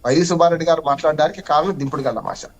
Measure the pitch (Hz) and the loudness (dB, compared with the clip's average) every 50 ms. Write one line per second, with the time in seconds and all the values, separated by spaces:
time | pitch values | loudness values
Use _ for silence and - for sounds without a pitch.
0 | - 123 135 165 175 170 180 165 170 170 170 165 165 170 165 160 156 143 139 139 | 0 2 2 2 2 2 2 4 4 4 2 2 2 0 0 2 2 -2 -2 0
1 | - 156 151 151 151 165 - - 190 - 151 151 160 196 190 139 139 135 143 139 | 0 0 2 2 0 -2 -2 -8 -4 0 0 2 2 0 -4 -4 -6 -6 -4 -4
2 | 131 127 117 110 92 92 - - - - _ | -4 -4 -4 -4 -8 -8 -10 -10 -14 -18 _